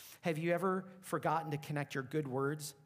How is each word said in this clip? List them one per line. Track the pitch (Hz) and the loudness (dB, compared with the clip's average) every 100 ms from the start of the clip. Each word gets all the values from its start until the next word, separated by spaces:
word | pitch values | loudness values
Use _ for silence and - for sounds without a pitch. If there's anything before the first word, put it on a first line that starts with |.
| - - | -18 -4
Have | 180 156 | -2 0
you | 165 | 2
ever | 175 190 185 185 - | 2 4 2 -2 -12
forgotten | - 156 165 160 156 | -2 0 4 2 0
to | 147 | -4
connect | - 147 139 143 | -2 -2 0 -2
your | |
good | 127 156 139 | -2 -2 0
words | 127 139 151 147 - | 0 0 -2 -6 -12